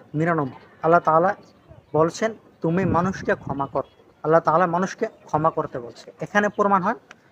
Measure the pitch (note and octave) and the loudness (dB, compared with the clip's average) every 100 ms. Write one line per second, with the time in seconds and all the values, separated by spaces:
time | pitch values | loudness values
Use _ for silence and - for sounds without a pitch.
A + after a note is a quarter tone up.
0 | - D3 E3 D#3+ C3 - - - D#3+ E3+ | -8 -4 0 0 -4 -8 -20 -4 2 4
1 | E3 D#3+ F#3 - - _ _ - _ D3+ | 4 4 2 -2 -14 _ _ -20 _ 0
2 | E3 - A3 G#3+ - _ E3 F3 - E3 | 0 0 -6 -6 -18 _ -2 0 0 0
3 | F#3 - - G3 C3+ C#3 C3+ C#3 - _ | -2 -4 -4 -4 -6 -8 -6 -6 -8 _
4 | _ _ D3+ E3 D#3+ E3 F3+ E3+ F#3+ - | _ _ 2 4 4 2 2 0 -4 -6
5 | G#3+ - - D3+ D#3+ - D#3 C3+ A#2 - | -8 -10 -6 -2 0 -2 -6 -10 -12 -18
6 | - - D#3+ G#3 G#3 - G3+ G3 F#3+ B3 | -20 -14 -2 0 0 0 2 2 0 -6
7 | _ - _ | _ -20 _